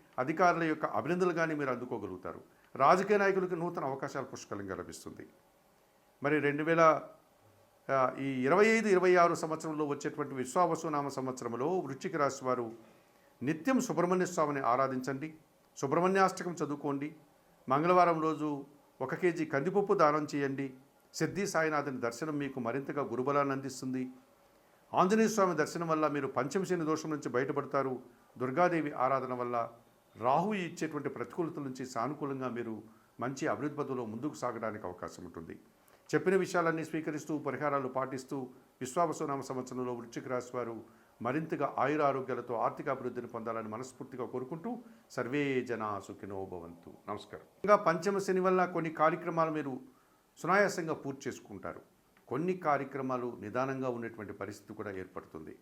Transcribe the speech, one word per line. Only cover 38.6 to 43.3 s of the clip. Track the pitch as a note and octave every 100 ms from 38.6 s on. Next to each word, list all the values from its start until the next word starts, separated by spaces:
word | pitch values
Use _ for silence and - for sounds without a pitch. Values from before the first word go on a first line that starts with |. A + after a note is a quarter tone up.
| - _
విశ్వావసు | B2 F3 E3+ -
నామ | D3+ C#3
సంవత్సరంలో | B2+ B2+ B2+ B2 B2
వృశ్చిక | A#2+ A#2 - -
రాశి | B2 A#2+ B2+
వారు | A#2 A2+ - - _ _
మరింతగా | A#2 D3 D#3+ D3+ C#3 -
ఆయుర | C3 D3+
ఆరోగ్యాలతో | C#3+ C#3 B2 A#2+ A#2+ A2+
ఆర్థిక | B2+ - C#3
అభివృద్ధిని | C3 B2 A#2+
పొందాలని | A#2